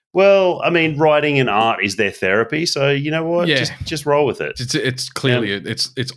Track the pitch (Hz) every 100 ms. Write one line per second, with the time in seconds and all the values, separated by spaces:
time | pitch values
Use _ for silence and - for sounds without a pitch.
0 | _ 175 196 196 185 160 160 170 160 143
1 | 156 151 147 143 123 101 113 95 101 95
2 | 101 - 95 101 110 151 170 147 139 143
3 | 147 160 160 175 175 139 120 - - 156
4 | 147 147 143 - 73 - 123 151 120 127
5 | - - 135 123 107 101 92 113 - -
6 | 117